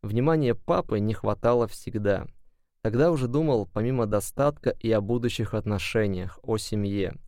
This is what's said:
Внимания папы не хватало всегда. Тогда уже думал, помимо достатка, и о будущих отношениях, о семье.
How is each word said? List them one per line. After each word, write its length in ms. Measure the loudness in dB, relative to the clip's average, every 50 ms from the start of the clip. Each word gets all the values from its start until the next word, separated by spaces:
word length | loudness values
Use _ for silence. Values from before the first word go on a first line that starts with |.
Внимания 520 | -6 -2 0 2 4 4 4 4 4 2 0
папы 440 | 0 0 0 0 0 0 0 0 0
не 160 | 0 0 -2
хватало 520 | 0 -2 -2 -2 2 2 2 4 4 2
всегда. 600 | -2 -4 -12 -12 -6 -6 0 2 2 0 0 -2 -10 -14 -18 -20 -20 _ _ _ _ _ _
Тогда 280 | -4 0 2 4 4 4
уже 180 | 4 2 0 0
думал, 380 | 0 0 2 2 2 2 0 -2
помимо 320 | -2 -2 0 0 0 0 0
достатка, 640 | 0 0 -2 -2 -4 -2 0 0 0 0 0 -4 -4
и 200 | -2 -2 0 0
о 100 | 2 2
будущих 540 | 2 0 -2 0 0 -2 -2 -2 -4 -2 -4
отношениях, 840 | -4 -2 -2 -2 -2 -2 0 0 2 2 2 0 -2 -6 -8 -10 -12
о 160 | -4 -4 -4 -4
семье. 560 | -2 -4 -2 -2 -2 0 0 -2 -2 -4 -4 -10 -16